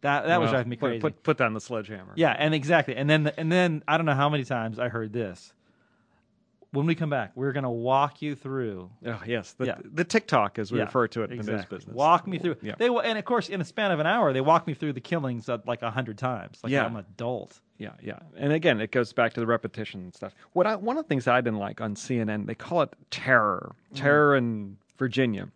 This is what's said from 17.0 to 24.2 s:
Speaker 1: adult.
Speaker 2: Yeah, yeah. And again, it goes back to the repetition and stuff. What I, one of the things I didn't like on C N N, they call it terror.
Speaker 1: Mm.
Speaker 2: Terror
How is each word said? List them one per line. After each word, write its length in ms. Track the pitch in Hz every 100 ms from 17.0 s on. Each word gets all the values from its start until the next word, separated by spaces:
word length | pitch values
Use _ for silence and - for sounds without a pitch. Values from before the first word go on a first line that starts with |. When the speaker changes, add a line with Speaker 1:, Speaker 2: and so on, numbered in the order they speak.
| 90
Speaker 1:
adult. 540 | 90 120 123 92 - _ _
Speaker 2:
Yeah, 160 | 107 -
yeah. 180 | - - - -
And 160 | 139
again, 260 | 156 160 117
it 120 | 107
goes 200 | 131 117
back 220 | - 117
to 60 | -
the 60 | 117
repetition 540 | 117 110 - 107 101
and 140 | 90
stuff. 200 | - 98 _ -
What 140 | 175 190
I, 100 | 214
one 200 | 208 277
of 80 |
the 40 | 311
things 200 | 139 123
I 140 | 123
didn't 160 | 120 110
like 240 | 101 110
on 120 | 110
C 240 | 104 - 123
N 100 | 107
N, 160 | 107 101
they 80 |
call 260 | 113 - 170
it 140 | 147 - _
terror. 640 | - - 127 104 92 - - _
Speaker 1:
Mm. 40 | 135
Speaker 2:
Terror 400 | 139 147